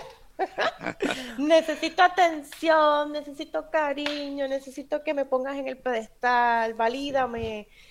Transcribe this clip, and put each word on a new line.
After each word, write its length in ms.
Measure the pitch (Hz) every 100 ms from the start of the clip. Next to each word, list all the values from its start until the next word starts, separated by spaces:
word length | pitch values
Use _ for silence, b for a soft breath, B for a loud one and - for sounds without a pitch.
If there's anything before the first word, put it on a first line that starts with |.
| - - - -
<laughs> 1000 | 381 - - - - - - 262 247 233
Necesito 640 | 294 320 320 302 320 -
atención, 1120 | 359 359 339 311 285 - 320 311 302 294 294
necesito 580 | 294 294 277 320 311 311
cariño, 800 | 320 302 277 294 294 285 277 269
necesito 540 | 269 269 254 277 302
que 120 | 294
me 100 | 285
pongas 320 | 269 262 262 277
en 120 | 269
el 100 | 262
pedestal, 960 | 254 233 220 - 247 247 240 233 226
valídame, 960 | 226 226 262 285 269 254 233 226 214 208 B B